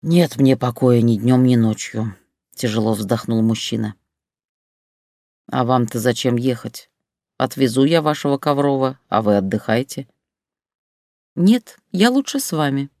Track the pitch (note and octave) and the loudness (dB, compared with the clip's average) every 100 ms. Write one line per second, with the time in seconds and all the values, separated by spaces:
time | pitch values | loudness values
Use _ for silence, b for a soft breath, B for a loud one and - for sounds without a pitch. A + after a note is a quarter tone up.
0 | D3+ F3 D#3+ - C3+ C3 B2 A#2+ B2+ A#2+ | 2 2 2 2 2 2 -2 0 2 4
1 | A#2 A2 A#2 B2+ B2+ B2 A2+ A2 - A2+ | 4 2 2 4 4 4 2 -2 -8 -8
2 | A2 F#2+ _ _ _ - B2 G#2+ A2 G#2+ | -8 -10 _ _ _ -6 -4 -2 -2 -2
3 | G2+ A2+ - A2+ A2+ A2 - A2 G#2+ G#2 | -2 -4 -2 0 0 -2 -4 -6 -6 -10
4 | _ _ _ _ _ _ _ _ _ _ | _ _ _ _ _ _ _ _ _ _
5 | _ _ _ _ - B2+ A#2+ B2+ A#2 A#2+ | _ _ _ _ -8 -4 0 0 0 -2
6 | A#2 A#2+ C3 A#2+ B2+ A#2+ A#2 - _ _ | -2 -2 -2 -2 -2 -4 -8 -16 _ _
7 | _ _ _ _ C3 - C3 A#2+ C#3 E3 | _ _ _ _ -4 0 0 2 2 2
8 | D3+ D3+ C#3+ C#3 - C#3+ C#3+ C3+ C3 C3 | 0 -2 -2 -2 0 0 0 0 -2 -4
9 | _ G#2 G#2+ G2+ F#2+ G#2+ - A2+ C3+ - | _ -2 2 0 0 -4 -2 -2 -2 -12
10 | - _ _ _ _ _ _ _ _ _ | -16 _ _ _ _ _ _ _ _ _
11 | _ _ _ - F3+ A#3+ - - _ F3+ | _ _ _ 0 2 2 0 -20 _ 0
12 | A3+ C4 C4+ C#4 - D#3+ D3 C#3 C#3+ _ | 2 2 -2 -6 -6 -2 -2 -2 -6 _